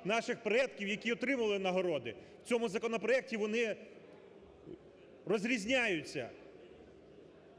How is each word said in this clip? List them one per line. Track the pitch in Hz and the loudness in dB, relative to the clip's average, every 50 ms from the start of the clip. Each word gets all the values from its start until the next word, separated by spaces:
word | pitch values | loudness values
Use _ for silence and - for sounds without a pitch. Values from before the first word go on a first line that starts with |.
| - | -2
наших | 180 220 233 226 - 220 - | 0 0 0 2 0 -4 -2
предків, | - 214 208 254 269 - - - 202 196 | 0 2 4 4 4 2 -2 -6 -2 -2
які | 214 202 208 226 | -2 -2 0 -2
отримали | 233 - 254 240 277 240 226 208 202 196 | 0 0 2 2 2 2 2 2 2 2
нагороди. | 190 185 180 190 180 180 156 135 113 117 - - - - - - - | 2 2 2 2 2 2 0 0 -2 -4 -8 -8 -14 -18 -20 -18 -2
В | - | 0
цьому | 240 233 233 208 | 2 2 2 0
законопроекті | 175 220 214 226 226 208 - 220 262 254 - - 226 | 0 -2 0 0 0 0 2 4 4 2 2 0 -2
вони | 208 214 214 214 240 233 214 180 - - - - - - - - - - - - - - - - - - - - - - - - - - - - - - | 0 0 0 2 2 0 0 -2 -4 -8 -14 -18 -18 -20 -20 -20 -20 -20 -20 -20 -20 -20 -20 -20 -20 -16 -16 -16 -16 -16 -20 -20 -20 -20 -20 -20 -12 -2
розрізняються. | 165 202 220 180 226 262 220 185 220 269 262 233 214 180 156 135 - - 139 117 110 - - - - - - - - - - - - - - - - - - - - - - - - - | 0 0 0 2 2 0 0 2 2 2 2 4 2 2 0 -2 -4 -6 -6 -6 -6 -10 -14 -18 -20 -20 -20 -20 -20 -20 -20 -20 -20 -20 -20 -20 -20 -20 -20 -20 -20 -20 -20 -20 -20 -20